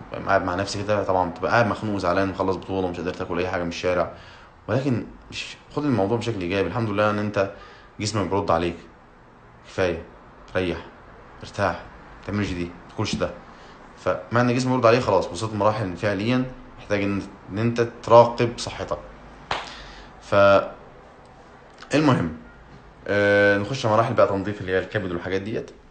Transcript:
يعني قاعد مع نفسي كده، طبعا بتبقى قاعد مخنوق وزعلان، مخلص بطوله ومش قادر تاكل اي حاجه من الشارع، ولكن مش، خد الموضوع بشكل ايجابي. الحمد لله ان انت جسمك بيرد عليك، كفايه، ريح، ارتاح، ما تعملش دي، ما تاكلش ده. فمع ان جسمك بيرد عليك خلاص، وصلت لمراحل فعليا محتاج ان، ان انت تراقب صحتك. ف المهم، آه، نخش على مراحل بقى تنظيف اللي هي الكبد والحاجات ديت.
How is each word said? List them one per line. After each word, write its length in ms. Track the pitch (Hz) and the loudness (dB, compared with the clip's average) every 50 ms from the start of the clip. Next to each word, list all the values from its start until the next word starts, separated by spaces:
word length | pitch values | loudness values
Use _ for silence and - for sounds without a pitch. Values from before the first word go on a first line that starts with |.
| - - | -12 -12
يعني 140 | - - - | -12 -6 0
قاعد 180 | 92 98 95 90 | 2 2 2 2
مع 120 | 92 90 | 0 -2
نفسي 280 | 92 101 98 - 101 101 | -2 -4 -4 -6 -6 -2
كده، 200 | 104 107 101 95 | -2 -2 0 0
طبعا 260 | 95 92 92 90 85 | 0 2 2 0 -2
بتبقى 220 | 82 - 95 80 | -2 -4 -2 2
قاعد 160 | 92 117 117 | 2 2 2
مخنوق 280 | 101 90 - 110 107 104 | 2 0 -2 -4 -4 -2
وزعلان، 320 | 98 90 87 87 98 98 | -2 0 0 0 0 0
مخلص 280 | 95 90 - 95 95 92 | 0 -2 -2 -2 -2 -2
بطوله 320 | 85 - - 95 95 92 | -4 -6 -4 -2 -2 -2
ومش 100 | 90 85 | -2 -4
قادر 160 | 85 82 90 87 | -4 -6 -6 -6
تاكل 260 | - 92 90 87 85 | -6 -6 -4 -4 -2
اي 80 | 90 | -2
حاجه 160 | 92 95 90 87 | -2 -4 -4 -4
من 60 | 85 | -6
الشارع، 440 | 85 - - 90 90 85 82 - - - - - - - - - - - - | -6 -4 -2 0 0 0 -2 -2 -6 -12 -18 -20 -20 -20 -20 -20 -20 -14 -6
ولكن 380 | - 107 135 135 143 120 - - - - - - - | -2 -2 0 0 0 -2 -2 -4 -8 -14 -20 -20 -14
مش، 260 | - - - - - - - - - | -12 -12 -12 -12 -16 -18 -20 -10 -6
خد 100 | 151 147 | -4 -2
الموضوع 320 | 147 127 101 95 101 120 | 0 2 2 2 0 0
بشكل 240 | 117 107 117 110 95 | -2 -2 -4 -4 -4
ايجابي. 260 | 90 85 98 98 95 | -4 -2 0 0 0
الحمد 220 | 87 95 120 113 107 | 0 -2 -4 -4 -2
لله 200 | 101 104 107 107 | 0 0 0 0
ان 100 | 104 104 | 0 -2
انت 320 | 107 104 - 101 92 - - - - - - - - - - - | -4 -2 0 -2 -2 -2 -4 -12 -18 -20 -20 -20 -20 -18 -10 -8
جسمك 280 | 101 107 107 107 90 | -6 -4 -2 -2 -2
بيرد 240 | 85 95 98 90 82 | 0 -2 0 0 2
عليك، 240 | 85 82 85 85 85 - - - - - - - - - - - - - - - - - - | 2 2 0 -2 -4 -8 -14 -20 -20 -20 -20 -20 -20 -20 -20 -20 -20 -20 -20 -20 -20 -20 -20
كفايه، 340 | - - - 95 90 82 82 85 - - - - - - - - - - | -10 -2 -2 0 0 -2 -4 -8 -14 -20 -20 -20 -20 -20 -20 -18 -8 -4
ريح، 220 | 95 92 87 82 80 - - - - - - - - - - - - - | -4 -2 -2 -4 -6 -10 -16 -20 -20 -20 -20 -20 -20 -20 -20 -20 -20 -18
ارتاح، 320 | - - - 101 90 85 | -12 -4 -2 -2 -2 -2
ما 520 | - - - - - - - - - - | -4 -10 -16 -20 -20 -20 -20 -20 -16 -10
تعملش 220 | - 98 104 101 78 | -6 -2 -2 -2 -2
دي، 160 | 90 87 87 | -4 -4 -6
ما 60 | 87 - - - - | -8 -8 -14 -20 -12
تاكلش 260 | - - 107 98 - | -6 -6 -4 -4 -2
ده. 160 | - - - - - - - - - - - - - - - - | -2 -4 -4 -6 -10 -18 -20 -20 -20 -20 -20 -20 -20 -20 -20 -20
فمع 440 | - - 92 90 - - - 107 120 | -6 -4 -2 -2 -2 -4 -2 0 2
ان 140 | 123 123 120 | 2 2 2
جسمك 160 | 127 127 127 | 2 0 0
بيرد 140 | 127 127 117 | 2 4 6
عليك 160 | 113 117 127 | 6 6 6
خلاص، 260 | 123 113 98 90 - | 4 2 2 2 2
وصلت 260 | - 90 87 110 104 107 | -2 -4 -6 -6 -4 -2
لمراحل 440 | 101 101 107 107 - 107 92 90 | 2 2 2 2 0 -4 -6 -4
فعليا 540 | 85 110 104 101 95 104 117 127 127 131 131 - - - - - - | -2 -2 -2 -2 0 0 0 0 0 0 -4 -8 -14 -18 -20 -20 -18
محتاج 240 | - - 104 98 98 | -6 -4 -2 0 0
ان، 180 | 101 101 98 85 - - - - - | 0 -2 -4 -6 -8 -14 -18 -14 -8
ان 60 | 90 | -4
انت 300 | 104 113 117 117 120 117 113 - - - | -2 0 0 2 0 0 -2 -4 -6 4
تراقب 540 | - 113 120 120 117 117 - 123 113 113 | 8 10 10 10 8 4 0 -2 -2 -2
صحتك. 420 | - - - - - 95 - - - - - - - - - - - - - - - - - - - - - - - - - - - | -6 -8 -8 -8 -8 -6 -6 -6 -8 -8 -14 -18 -20 -20 -20 -20 -20 -10 -8 -8 -8 -8 -12 -14 -16 -16 -18 -18 -18 -20 -20 -20 -20
ف 140 | - - 104 101 101 98 98 95 - - - - - - - - - - - - - - - - - - - - - - - - - - - | -6 2 4 6 8 8 8 6 4 2 -6 -14 -20 -20 -20 -20 -20 -20 -20 -20 -20 -20 -20 -20 -20 -20 -20 -20 -20 -20 -20 -20 -4 0 0
المهم، 440 | 147 156 139 123 85 85 80 80 - - - - - - - - - - - - - - | 4 4 4 4 4 0 -4 -6 -10 -16 -20 -20 -20 -20 -20 -20 -20 -20 -20 -20 -12 -6
آه، 500 | - 101 104 101 101 101 101 101 101 101 | -2 0 2 4 4 6 6 6 6 4
نخش 280 | 101 104 101 135 131 - | 2 0 -2 -4 -2 0
على 100 | 110 107 | 2 4
مراحل 180 | 110 117 123 117 | 4 4 4 4
بقى 140 | 107 101 | 4 4
تنظيف 340 | - 98 98 92 104 101 - | 4 4 0 -4 -4 -6 -6
اللي 100 | 95 92 | -4 -2
هي 80 | 92 92 | 0 0
الكبد 320 | 90 - - 107 95 92 | 0 -2 -4 -4 -4 -4
والحاجات 300 | 87 87 87 92 92 95 | -4 -6 -4 -4 -4 -4
ديت. 300 | 98 113 - - - - - - - - | -4 -4 -6 -6 -8 -10 -16 -20 -20 -20